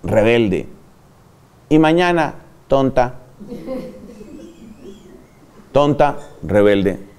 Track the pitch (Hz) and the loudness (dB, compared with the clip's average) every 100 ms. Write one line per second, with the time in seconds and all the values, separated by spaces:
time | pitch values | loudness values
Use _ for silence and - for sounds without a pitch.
0 | 90 110 107 120 110 85 - - - _ | 0 0 2 2 2 -2 -6 -18 -20 _
1 | _ _ _ _ _ _ _ 156 156 165 | _ _ _ _ _ _ _ 2 4 2
2 | 180 175 143 - - - _ 139 135 127 | 2 0 -2 -6 -20 -20 _ 0 2 0
3 | 123 - - - - - 320 262 - - | -2 -4 -20 -20 -18 -14 -10 -12 -12 -18
4 | - - - 285 - - - - - - | -20 -20 -20 -20 -20 -20 -20 -20 -20 -20
5 | - - - _ - - - 139 147 139 | -20 -20 -20 _ -20 -20 -4 0 0 2
6 | 147 - - - 82 101 104 101 98 87 | 0 -2 -14 -16 -2 2 4 4 0 -4
7 | - | -12